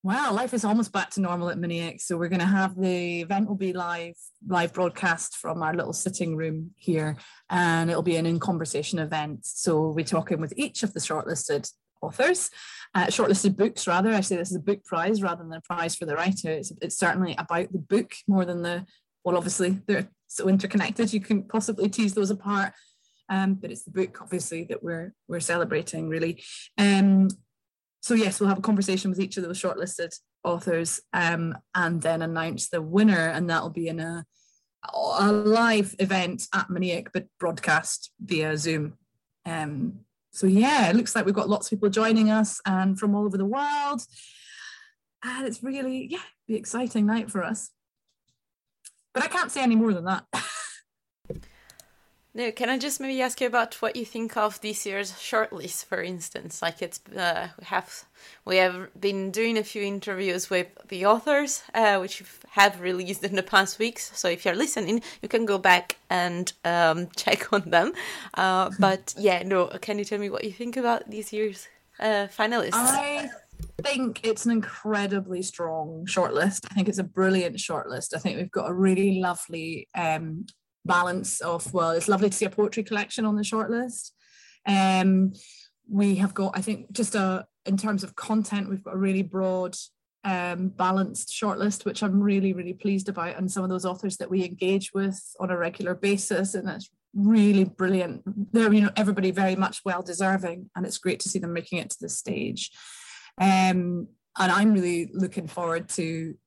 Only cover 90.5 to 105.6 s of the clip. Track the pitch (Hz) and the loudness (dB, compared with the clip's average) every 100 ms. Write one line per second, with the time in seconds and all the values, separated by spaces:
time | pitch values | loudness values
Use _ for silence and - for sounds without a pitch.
90.5 | 175 185 190 185 190 190 - - - 208 | -2 -4 0 2 2 0 -4 -8 -4 -4
91.5 | - 208 202 202 - 208 196 202 196 190 | 0 -2 -2 -6 -2 2 4 4 4 2
92.5 | 180 175 185 202 196 190 190 170 170 185 | -2 -6 -4 0 0 -2 -4 -6 -4 -4
93.5 | 190 185 185 185 185 202 185 - 185 180 | -2 -2 -2 -2 -4 -6 -6 -2 0 -2
94.5 | 185 185 196 190 196 196 190 - - 185 | -2 0 0 0 -2 -2 -4 -12 -6 -4
95.5 | 175 170 - 175 185 196 202 - 185 190 | 0 -2 -2 -6 0 0 0 0 -2 0
96.5 | 208 190 - - _ _ 202 202 220 208 | -2 -6 -8 -14 _ _ 2 6 8 8
97.5 | 196 190 - 185 190 175 - 190 202 208 | 6 4 2 0 2 0 -6 -8 -6 0
98.5 | 226 220 214 208 - 208 190 190 180 190 | 4 6 6 6 4 0 2 0 2 0
99.5 | 185 190 - 196 180 180 170 190 190 180 | 2 -2 -2 -4 -4 -4 -2 2 2 -2
100.5 | 175 185 180 180 - 185 - 190 185 170 | -8 -10 -8 -6 -4 -4 -2 -4 -4 -4
101.5 | 170 165 175 - - 170 - - - - | -6 -4 -6 -6 -10 -8 -8 -6 -6 -4
102.5 | - - - - - - - - - 190 | -6 -10 -12 -20 -20 -20 -20 -20 0 4
103.5 | 190 185 180 175 175 - _ _ - 185 | 6 4 2 0 -4 -6 _ _ 0 2
104.5 | 185 214 202 180 170 170 175 185 - 160 | 4 6 4 4 0 -2 -2 -2 -4 -8
105.5 | - | -6